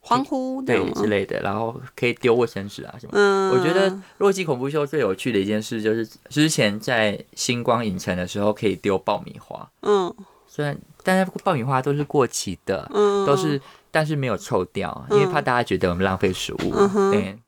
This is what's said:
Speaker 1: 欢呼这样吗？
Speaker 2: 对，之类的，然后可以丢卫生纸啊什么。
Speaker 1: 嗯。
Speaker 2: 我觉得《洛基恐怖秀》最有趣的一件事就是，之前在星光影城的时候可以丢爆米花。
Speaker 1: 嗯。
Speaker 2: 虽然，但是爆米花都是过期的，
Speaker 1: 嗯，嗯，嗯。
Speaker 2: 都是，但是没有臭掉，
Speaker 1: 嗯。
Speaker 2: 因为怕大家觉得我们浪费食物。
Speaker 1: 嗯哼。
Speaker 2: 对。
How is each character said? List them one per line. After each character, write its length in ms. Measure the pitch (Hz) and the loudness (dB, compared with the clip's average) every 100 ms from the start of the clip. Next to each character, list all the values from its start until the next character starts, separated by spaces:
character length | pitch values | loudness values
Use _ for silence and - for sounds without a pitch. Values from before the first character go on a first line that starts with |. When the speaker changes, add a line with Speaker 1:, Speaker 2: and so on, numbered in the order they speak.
Speaker 1:
欢 220 | - 240 | 0 0
呼 400 | 277 262 254 262 | 0 -4 -4 -6
这 80 | 262 | -2
样 120 | 107 92 | 0 0
吗？ 60 | |
Speaker 2:
对， 80 | - | -2
之 60 | 202 | 0
类 180 | 101 98 | 0 0
的， 140 | - | -4
然 120 | - | -2
后 220 | 101 113 117 127 - | -2 -4 -6 -14 -2
可 100 | 120 | -2
以 60 | |
丢 180 | 117 123 117 | 2 2 4
卫 100 | 117 | 2
生 220 | - 101 | -2 -10
纸 160 | - | -12
啊 100 | - 120 | -14 -16
什 80 | 113 | -4
么。 40 | |
Speaker 1:
嗯。 360 | 202 202 196 190 | 4 4 4 4
Speaker 2:
我 80 | 190 | 2
觉 140 | 170 | 4
得 160 | 185 196 190 185 - | 4 2 0 -12 0
《洛 140 | 202 | 2
基 120 | 185 | 2
恐 120 | 165 127 | -2 -2
怖 140 | 135 | -2
秀》 140 | 151 143 | -2 -2
最 140 | 156 | 0
有 120 | 110 | 0
趣 200 | 95 131 | 0 0
的 60 | 107 | 0
一 60 | |
件 160 | 98 107 | 2 -2
事 220 | 107 113 | -2 -2
就 100 | 107 | 0
是， 140 | 113 110 - - | 0 -2 -10 -6
之 200 | 147 156 | 2 2
前 300 | 156 110 104 | 4 0 0
在 400 | 123 120 107 98 - | -2 0 0 -2 -10
星 300 | - - 120 | -8 -4 -2
光 200 | 120 117 | 0 0
影 140 | 113 90 | 0 -4
城 180 | - 90 | -4 -4
的 80 | |
时 140 | 90 104 | -4 -2
候 140 | 104 | 0
可 160 | 104 107 | 0 -2
以 80 | 92 | 0
丢 200 | 101 95 | 0 0
爆 240 | - 104 - | 0 -4 -6
米 100 | - | -18
花。 280 | - - - _ | -16 -16 -16 _
Speaker 1:
嗯。 320 | - - 170 - 196 _ _ | 0 2 0 -6 -20 _ _
Speaker 2:
虽 180 | - | -6
然， 140 | 147 143 - _ | -4 -6 -12 _
但 160 | - 185 | 0 2
是 140 | 190 190 | 0 -2
爆 120 | - | -2
米 100 | 165 | -2
花 180 | 127 131 | 0 0
都 100 | 131 | 0
是 120 | 143 | -2
过 200 | 143 147 | 0 2
期 320 | 120 - - 87 | 2 0 -8 -8
的， 240 | - 95 - | -4 -4 -2
Speaker 1:
嗯， 300 | 202 208 202 | 2 2 2
嗯， 0 | |
嗯。 20 | 196 | 2
Speaker 2:
都 100 | 143 | 2
是， 240 | 160 139 - - _ | 2 -4 -6 -20 _
但 160 | 165 156 | -2 -2
是 80 | |
没 140 | 151 131 | -2 -2
有 80 | 95 | -4
臭 280 | - 107 90 | -2 -2 -2
掉， 400 | - 90 - 131 | -4 -6 -8 0
Speaker 1:
嗯。 80 | 415 | 2
Speaker 2:
因 80 | 392 | 4
为 60 | |
怕 100 | 359 | 0
大 100 | - | 0
家 80 | 123 | 0
觉 160 | 117 92 | 0 0
得 140 | 90 | 0
我 40 | |
们 100 | 87 | 2
浪 120 | 95 95 | 0 2
费 160 | 95 | 0
食 220 | 92 - | -2 -6
物。 180 | - - | -4 -2
Speaker 1:
嗯 160 | - 202 | 2 2
哼。 220 | 202 196 | 4 2
Speaker 2:
对。 260 | 202 190 - | 2 0 -10